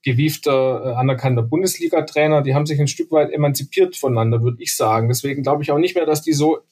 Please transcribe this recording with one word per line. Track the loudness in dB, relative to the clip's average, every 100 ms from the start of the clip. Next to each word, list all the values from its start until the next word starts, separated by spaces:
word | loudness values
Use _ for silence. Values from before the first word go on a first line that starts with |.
gewiefter, | 0 0 0 0 0 2 2 0
äh, | -4
anerkannter | -2 0 0 0 0
Bundesliga-Trainer. | 0 0 -2 -2 0 0 0 0 2 2
Die | 2
haben | 0 0
sich | 0
ein | -2
Stück | -2 0
weit | 2 2
emanzipiert | 0 0 -2 -4 0 0 0
voneinander, | -2 0 2 2
würd | 0 -2
ich | -8 -2
sagen. | 0 2 0
Deswegen | -2 -4 -4
glaub | -2 -2
ich | 0
auch | 0
nicht | 0 0
mehr, |
dass | 0 -2
die | 0
so | 2 2 0 _